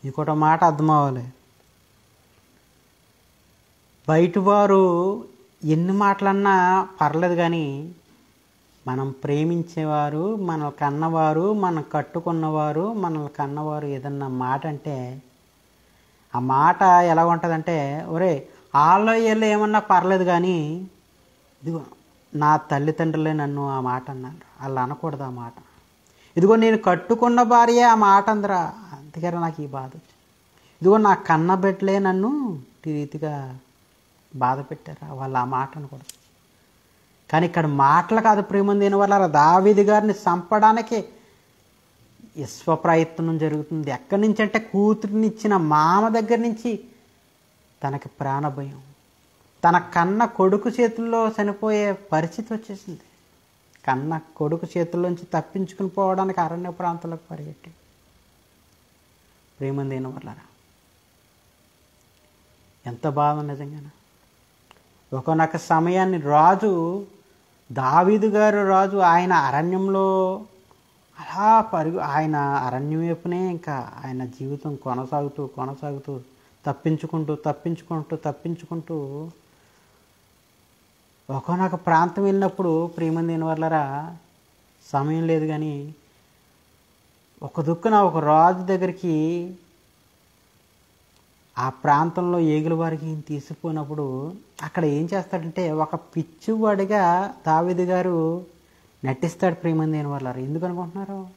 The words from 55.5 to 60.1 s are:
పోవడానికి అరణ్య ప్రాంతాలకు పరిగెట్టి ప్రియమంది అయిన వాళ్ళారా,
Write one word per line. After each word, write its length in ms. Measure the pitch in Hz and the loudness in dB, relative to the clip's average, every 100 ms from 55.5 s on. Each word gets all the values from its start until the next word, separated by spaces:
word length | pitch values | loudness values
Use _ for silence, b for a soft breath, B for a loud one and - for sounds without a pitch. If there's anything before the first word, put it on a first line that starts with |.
| 196 185 - 190 | -6 -8 -6 -6
పోవడానికి 520 | 190 190 190 190 185 | -2 0 0 -2 -2
అరణ్య 280 | 165 170 180 | -4 -4 -10
ప్రాంతాలకు 520 | 170 180 170 170 165 _ | -6 -6 -6 -10 -12 _
పరిగెట్టి 400 | 160 151 151 - 165 _ _ _ _ _ _ _ _ _ _ _ _ _ _ _ _ _ _ | -16 -16 -18 -20 -20 _ _ _ _ _ _ _ _ _ _ _ _ _ _ _ _ _ _
ప్రియమంది 360 | 135 139 135 131 | -6 -6 -6 -6
అయిన 120 | |
వాళ్ళారా, 380 | 131 | -8